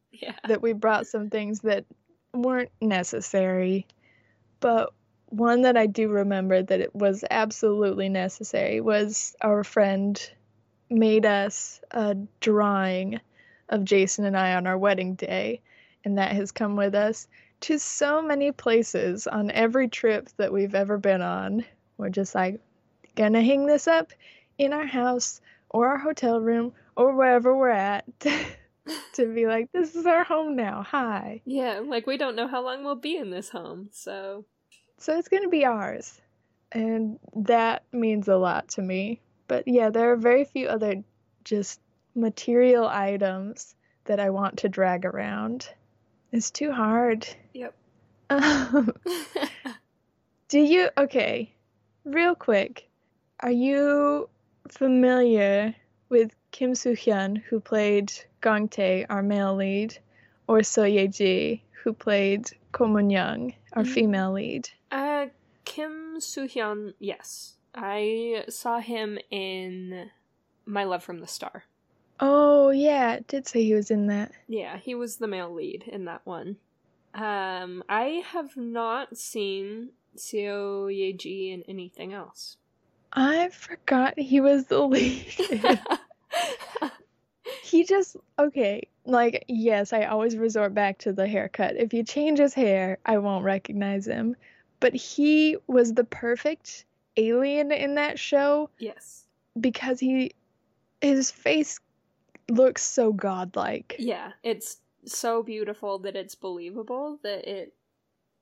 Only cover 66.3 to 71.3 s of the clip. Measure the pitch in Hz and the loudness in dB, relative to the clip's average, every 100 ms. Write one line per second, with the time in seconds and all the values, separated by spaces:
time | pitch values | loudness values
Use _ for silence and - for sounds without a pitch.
66.3 | - 269 247 214 208 208 - 196 - - | -10 -8 -6 -6 -6 -10 -12 -10 -10 -12
67.3 | - - _ _ - 196 208 214 226 233 | -18 -18 _ _ -12 -6 -4 -2 -2 -2
68.3 | 220 - - 247 233 226 233 214 208 - | -4 -6 -8 -4 -4 -4 -6 -6 -8 -8
69.3 | 202 190 185 185 185 185 185 190 _ _ | -8 -6 -8 -10 -10 -12 -12 -16 _ _
70.3 | _ _ _ - 202 196 180 175 175 170 | _ _ _ -8 -4 -2 -4 -8 -14 -12